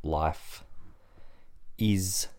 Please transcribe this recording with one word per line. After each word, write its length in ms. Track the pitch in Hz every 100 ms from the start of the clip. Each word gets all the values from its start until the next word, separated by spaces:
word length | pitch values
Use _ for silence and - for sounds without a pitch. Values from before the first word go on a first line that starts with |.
life 580 | 76 76 78 - - - - - - - - - - - - - - -
is 520 | 110 98 95 101 -